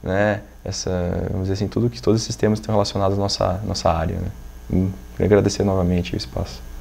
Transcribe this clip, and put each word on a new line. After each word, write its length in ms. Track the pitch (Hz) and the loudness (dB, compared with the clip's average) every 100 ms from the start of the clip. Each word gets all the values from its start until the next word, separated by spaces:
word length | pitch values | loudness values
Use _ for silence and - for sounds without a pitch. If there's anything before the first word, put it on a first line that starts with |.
né? 380 | - 95 104 101 - - | 0 2 2 0 -6 -12
Essa, 600 | 90 95 - 92 87 90 90 | -8 -6 -2 -2 0 -2 -2
vamos 120 | 95 95 | -2 -2
dizer 60 | |
assim, 140 | 95 101 | -2 0
tudo 220 | - 120 | 0 0
que, 100 | - | 0
todos 220 | - 110 | 2 2
esses 140 | - | 0
temas 240 | 117 107 107 | 0 2 2
estão 140 | - | 0
relacionados 420 | 107 101 98 98 98 | 0 2 0 0 2
à 40 | |
nossa, 400 | 101 - 98 92 | 0 0 0 0
nossa 240 | 104 92 90 | -4 0 2
área, 240 | 82 85 90 | 2 0 -2
né? 100 | 90 - - - - | -6 -8 -16 -16 -2
Hum, 180 | 90 95 92 - | 0 0 -2 -12
queria 120 | - | 0
agradecer 380 | 92 101 101 - | 6 6 6 2
novamente 500 | 101 95 90 90 85 | 2 4 4 2 0
o 40 | - | -4
espaço. 440 | - - - - - - | -4 -6 -6 -8 -14 -14